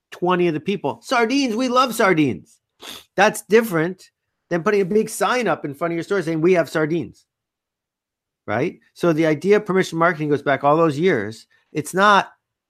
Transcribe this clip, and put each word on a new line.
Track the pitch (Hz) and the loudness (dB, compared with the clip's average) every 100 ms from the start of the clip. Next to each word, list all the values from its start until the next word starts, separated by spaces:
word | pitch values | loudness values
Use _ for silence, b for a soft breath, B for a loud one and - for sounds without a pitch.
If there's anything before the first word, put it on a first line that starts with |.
| - | -20
twenty | - 175 180 175 | -6 -2 0 0
of | |
the | 151 | -2
people, | 170 196 139 113 | -4 -4 -4 -8
"Sardines, | - 247 233 277 262 214 | -4 -2 0 0 -2 -2
we | 262 | 0
love | 247 262 | 0 0
sardines." | 226 208 160 139 87 - _ _ _ B B B - | 2 2 2 0 -2 -10 _ _ _ B B B 0
That's | 214 220 | 0 0
different | - 220 226 165 165 185 - _ _ _ - | 2 2 2 -2 -2 -6 -18 _ _ _ -6
than | 170 | -4
putting | 165 208 | 0 0
a | 185 | 2
big | 214 214 | 0 0
sign | - 196 247 214 | -2 -2 0 -2
up | 147 151 | -2 -6
in | |
front | 135 170 | -6 -4
of | 170 | -4
your | |
store | 160 196 | -4 -4
saying, | 160 160 | -2 0
"We | 170 | 2
have | 180 151 | 2 2
sardines," | 165 151 170 113 - _ _ _ _ _ _ _ _ _ _ _ _ - | 0 -2 -2 -6 -14 _ _ _ _ _ _ _ _ _ _ _ _ -6
right? | 107 170 - _ | -4 -4 -8 _
So | - 175 | -2 0
the | 156 160 | 2 0
idea | 151 190 208 | 0 2 2
of | 208 | 2
permission | 185 - 165 | 0 0 0
marketing | 165 160 151 | 0 0 -2
goes | 143 | -2
back | 143 135 | -2 0
all | 143 156 | 2 4
those | 165 139 | 2 2
years. | 185 135 101 113 - _ _ | 0 0 -2 -10 -20 _ _
It's | 151 143 | -10 -6
not, | 175 202 196 - _ _ _ | 0 4 4 0 _ _ _